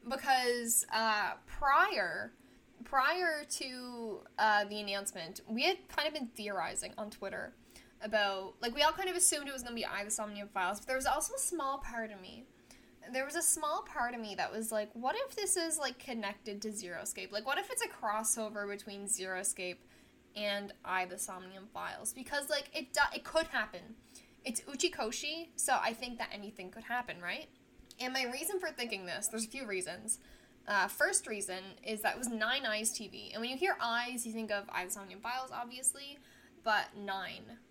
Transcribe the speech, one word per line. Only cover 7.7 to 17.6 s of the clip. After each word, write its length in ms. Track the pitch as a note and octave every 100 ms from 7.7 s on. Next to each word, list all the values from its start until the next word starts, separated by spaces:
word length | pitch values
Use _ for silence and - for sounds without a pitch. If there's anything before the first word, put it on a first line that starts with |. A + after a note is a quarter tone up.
| - - -
about, 540 | A3 G#3+ G3+ F#3+ F#3+ -
like, 160 | A#3
we 60 | B3+
all 100 | D4
kind 180 | D#4+ F#4
of 60 |
assumed 320 | F4 - D4+ C#4
it 60 |
was 100 | C4+
gonna 120 | A#3+
be 100 | A#3
I, 180 | - G3
the 80 | G3+
Somnium 380 | G#3+ G#3 G#3 G3+
Files, 300 | G3 F3+ G#3
but 80 | -
there 100 | C4
was 80 |
also 300 | C4 C#4 -
a 40 | C5
small 380 | - E4+ C4+ C#4
part 340 | - A#3 A3
of 80 | G3+
me, 260 | F#3 - B3+ - - - - - -
there 140 | B3+
was 100 | C#4
a 60 | E4
small 420 | E4+ E4 D4+ F4
part 300 | G4+ D4+ A#3+
of 60 | A#3+
me 160 | G#3+
that 160 | F#3 C#3
was 200 | A3 A3
like, 180 | A3 G#3
"What 220 | A#3 B3+ G#4+ C5+
if 80 |
this 220 | - G4+ F#4
is, 200 | E4 D#4+
like, 220 | C4+ B3+
connected 600 | - A#3 G3+ G#3 A3+ G3+
to 80 | G#3+
Zero 300 | G#3 F#3 E3+
Escape? 300 | - - F#3
Like, 140 | G#3
what 120 | A3+
if 120 | D#4+